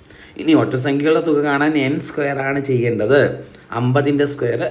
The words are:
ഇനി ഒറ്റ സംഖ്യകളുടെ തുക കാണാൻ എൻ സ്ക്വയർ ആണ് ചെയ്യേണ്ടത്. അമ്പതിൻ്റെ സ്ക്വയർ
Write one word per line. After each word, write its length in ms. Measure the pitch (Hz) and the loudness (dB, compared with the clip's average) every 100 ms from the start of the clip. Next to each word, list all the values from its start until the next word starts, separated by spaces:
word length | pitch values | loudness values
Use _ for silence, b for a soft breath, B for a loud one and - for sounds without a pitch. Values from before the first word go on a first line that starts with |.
| B B B - | B B B -6
ഇനി 140 | 156 156 | 0 2
ഒറ്റ 120 | - 131 143 | 2 -2 -2
സംഖ്യകളുടെ 360 | 139 147 160 165 | 0 2 2 2
തുക 100 | 147 147 | 0 2
കാണാൻ 240 | 139 151 156 131 | 0 2 2 0
എൻ 80 | 156 - | -2 -4
സ്ക്വയർ 300 | - 143 139 135 | -4 -4 -2 -2
ആണ് 120 | 139 139 | -2 0
ചെയ്യേണ്ടത്. 500 | 127 117 107 107 143 110 - B B B 113 | 0 0 0 2 4 4 0 B B B -4
അമ്പതിൻ്റെ 480 | 127 135 139 143 143 | 0 2 2 0 0
സ്ക്വയർ 300 | 143 123 117 175 | -2 -4 -2 -4